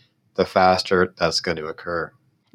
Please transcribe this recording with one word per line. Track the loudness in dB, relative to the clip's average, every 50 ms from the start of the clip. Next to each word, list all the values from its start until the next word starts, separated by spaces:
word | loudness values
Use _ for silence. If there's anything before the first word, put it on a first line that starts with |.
| _ _ _ _ _ _ _
the | -2 -2
faster | 0 2 4 4 4 4 2 0 0 2 2 2 0 -2
that's | -2 -2 -2 -2 -2
going | -4 -4 -6
to | -6 -8
occur. | -10 -12 -12 -8 -6 -6 -6 -6 -8 _ _ _ _ _ _ _ _ -2